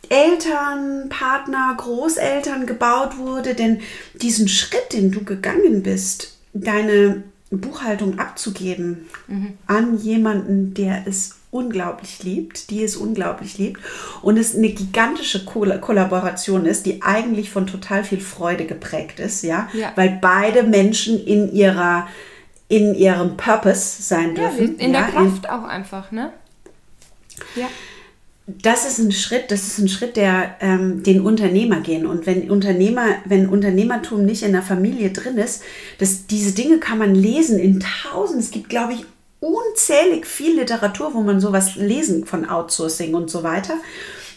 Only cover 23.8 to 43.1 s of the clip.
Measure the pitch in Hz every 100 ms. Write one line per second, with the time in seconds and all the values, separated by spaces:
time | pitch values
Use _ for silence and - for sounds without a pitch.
23.8 | - - - 170 165 170 165 247 226 -
24.8 | 254 269 - - 190 - - 240 220 185
25.8 | 196 190 190 220 294 - - _ - -
26.8 | _ - - - - - - 240 254 -
27.8 | - - - _ - _ - - 220 247
28.8 | 262 233 220 190 - 247 - 202 - -
29.8 | 190 - 240 233 196 185 180 - 190 185
30.8 | 185 175 202 190 208 214 196 190 233 165
31.8 | 160 160 160 165 190 185 - 202 196 180
32.8 | 196 254 226 196 185 196 190 202 202 185
33.8 | 226 240 - 208 202 - 208 185 185 185
34.8 | 208 262 196 190 254 240 233 - - -
35.8 | - - 190 190 - 208 202 190 269 320
36.8 | - 220 208 190 202 285 320 202 190 190
37.8 | - - - - 403 262 226 214 - 233
38.8 | 233 233 - _ _ - 311 440 466 -
39.8 | - 294 359 320 - - 302 320 240 226
40.8 | 208 - 294 233 208 196 202 190 190 -
41.8 | 202 262 311 165 160 170 160 175 165 -
42.8 | 160 160 165